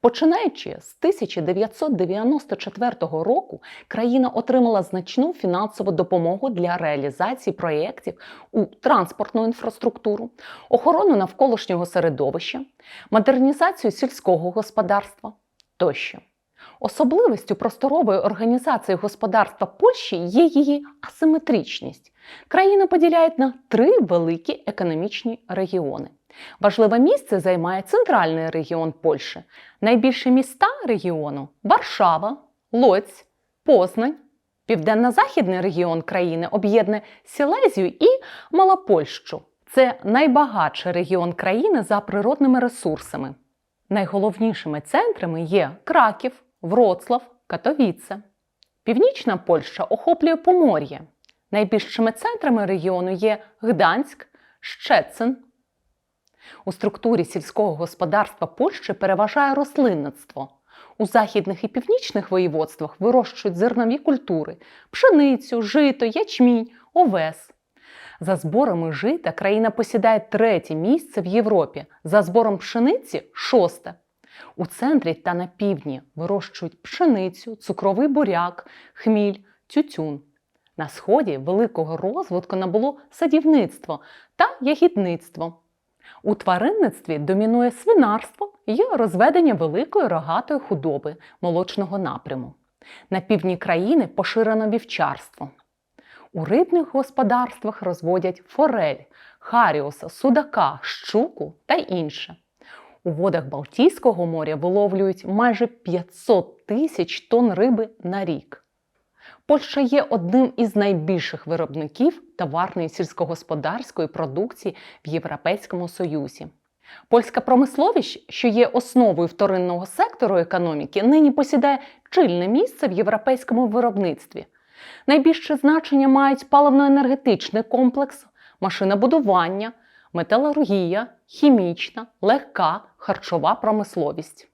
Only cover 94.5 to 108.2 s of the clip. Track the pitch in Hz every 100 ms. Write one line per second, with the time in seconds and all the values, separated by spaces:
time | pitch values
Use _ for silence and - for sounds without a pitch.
94.5 | 220 220 226 - - 147 135 - _ 139
95.5 | _ _ _ _ _ _ - _ 165 151
96.5 | 233 359 349 320 269 262 - 214 247 247
97.5 | - 214 214 190 170 165 180 185 185 _
98.5 | - 302 233 156 131 - _ - _ -
99.5 | 233 208 151 143 - 165 - 269 294 294
100.5 | - 151 139 - - - 214 311 - 151
101.5 | - - 330 - 180 151 - - 165 _
102.5 | _ - - - _ 180 156 190 165 131
103.5 | 143 147 - 311 - 254 180 170 165 151
104.5 | 156 175 196 202 190 196 190 - 202 240
105.5 | 220 240 - - 175 175 - - 196 175
106.5 | _ - 214 311 - 170 - _ 233 240
107.5 | 175 240 220 220 _ 175 196